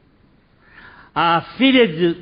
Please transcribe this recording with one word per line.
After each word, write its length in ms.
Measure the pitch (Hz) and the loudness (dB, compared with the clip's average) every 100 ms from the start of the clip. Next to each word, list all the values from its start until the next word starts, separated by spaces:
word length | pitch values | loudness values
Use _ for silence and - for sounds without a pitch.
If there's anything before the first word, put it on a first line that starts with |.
| _ _ _ _ _ _ _ - - - - | _ _ _ _ _ _ _ -20 -20 -20 -10
A 280 | 147 170 165 - - | -4 0 -2 -4 -2
filha 280 | 269 262 220 | 0 2 0
de, 280 | 160 170 170 | 0 -2 -4